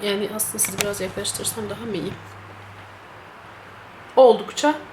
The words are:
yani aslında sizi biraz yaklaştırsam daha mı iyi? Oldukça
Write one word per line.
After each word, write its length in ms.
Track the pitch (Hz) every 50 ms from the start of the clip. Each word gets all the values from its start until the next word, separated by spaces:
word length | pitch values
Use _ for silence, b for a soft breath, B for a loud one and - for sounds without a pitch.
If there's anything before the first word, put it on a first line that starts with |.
| 202
yani 260 | 202 202 202 208 196 208
aslında 240 | 214 - - - 214
sizi 220 | - - 190 190
biraz 200 | - 208 202 -
yaklaştırsam 680 | 185 190 - 202 202 - - - 202 - - 226 208 196
daha 160 | 202 214 233
mı 100 | 226 202
iyi? 180 | 170 - - - - - - - - - - - - - - - - - - - - - - - - - - - - - - - - - - - - - - - - - - -
Oldukça 600 | 254 262 240 208 - - - - - - 294 302 - - -